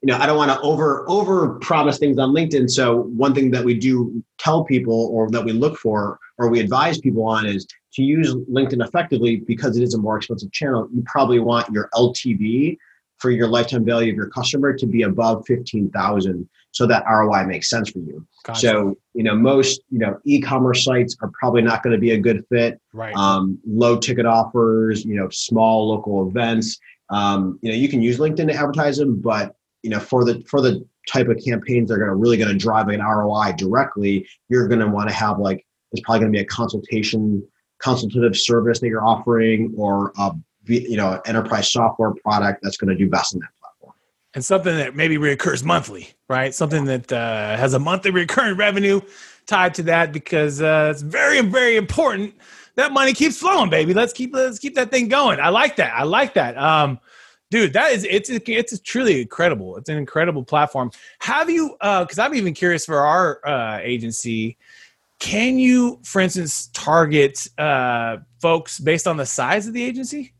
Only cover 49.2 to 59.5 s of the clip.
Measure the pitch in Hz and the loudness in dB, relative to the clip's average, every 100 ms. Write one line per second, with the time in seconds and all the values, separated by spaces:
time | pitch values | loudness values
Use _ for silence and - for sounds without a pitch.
49.2 | - - - 202 185 - 165 165 165 147 | -20 -20 -4 0 0 0 0 2 2 -2
50.2 | - 165 151 139 156 156 151 151 147 233 | -4 0 0 0 2 2 2 -2 -6 0
51.2 | 285 294 220 240 247 226 214 - 311 202 | 2 2 2 2 2 2 0 0 0 0
52.2 | 202 - - - - - 285 277 269 247 | -8 -10 -20 -20 -12 -2 0 2 2 2
53.2 | 311 - 339 381 208 160 160 185 240 - | 0 0 0 2 4 2 2 2 0 -2
54.2 | 254 269 262 220 277 269 240 262 233 269 | -6 -2 -2 -4 -6 -2 0 0 2 2
55.2 | 269 156 151 202 294 - 143 117 143 208 | 2 2 2 2 2 0 -2 0 0 2
56.2 | 269 - 127 123 143 156 147 127 _ - | 2 0 -2 0 2 4 2 -2 _ -20
57.2 | - _ _ 226 196 135 302 240 196 196 | -20 _ _ 0 2 2 2 0 0 -2
58.2 | 214 240 - 220 233 208 - 240 254 151 | -2 -8 -4 -4 -4 -8 -6 -2 2 2
59.2 | 117 - 175 | -2 0 0